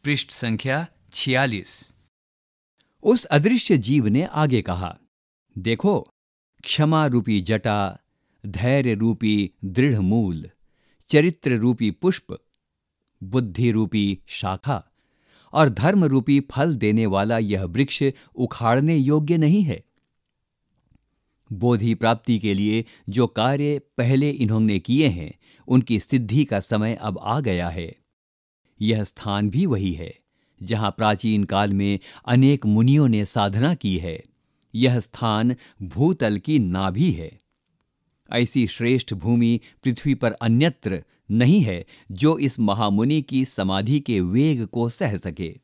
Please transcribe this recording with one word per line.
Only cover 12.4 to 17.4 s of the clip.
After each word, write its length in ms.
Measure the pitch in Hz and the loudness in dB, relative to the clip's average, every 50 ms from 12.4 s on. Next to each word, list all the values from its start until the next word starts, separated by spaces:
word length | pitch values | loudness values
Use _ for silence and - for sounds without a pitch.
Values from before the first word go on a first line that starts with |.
| _ _ _ _ _ _ _ _ _ _ _ _ _ _ _ _ 95 | _ _ _ _ _ _ _ _ _ _ _ _ _ _ _ _ -12
बुद्धि 480 | 92 107 127 123 101 85 107 117 120 | -4 -2 -2 -2 -2 -2 0 0 2
रूपी 480 | 107 110 110 92 - 107 101 101 95 - _ | 2 2 0 0 0 0 0 0 -2 -6 _
शाखा 560 | - - - - 95 95 92 - 139 135 95 - _ _ _ _ _ _ _ _ _ _ _ _ _ - | -16 -12 -8 -6 -6 -6 -6 -4 -6 -6 -6 -8 _ _ _ _ _ _ _ _ _ _ _ _ _ 2
और 160 | 151 156 139 | 4 4 4
धर्म 360 | 110 - 110 165 202 202 170 | 2 2 0 2 4 4 2
रूपी 340 | 147 135 135 113 147 143 139 | 4 2 0 2 2 2 2
फल 360 | 139 - - 127 143 175 151 | 2 -2 -2 -2 0 0 0
देने 300 | 107 107 104 107 113 113 | 0 0 2 2 2 2
वाला 320 | 104 98 95 101 110 117 | 0 0 0 0 0 0
यह 260 | 113 | -2